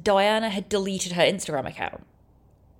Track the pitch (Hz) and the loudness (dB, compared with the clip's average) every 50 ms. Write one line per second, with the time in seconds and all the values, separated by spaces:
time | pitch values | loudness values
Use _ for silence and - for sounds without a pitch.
0 | 165 - 202 196 196 208 214 220 226 220 196 202 185 - 208 202 196 196 196 185 | 0 2 4 4 4 4 2 2 0 -2 -2 -4 -4 -2 -2 -2 0 -2 -4 -4
1 | - 185 175 175 165 135 185 190 - - 151 139 123 - - - 95 - - - | -4 -4 0 2 4 4 2 0 -4 -4 -4 -4 -4 -6 -8 -8 -8 -8 -10 -12
2 | - - _ _ _ _ _ _ _ _ _ _ _ _ _ _ | -16 -20 _ _ _ _ _ _ _ _ _ _ _ _ _ _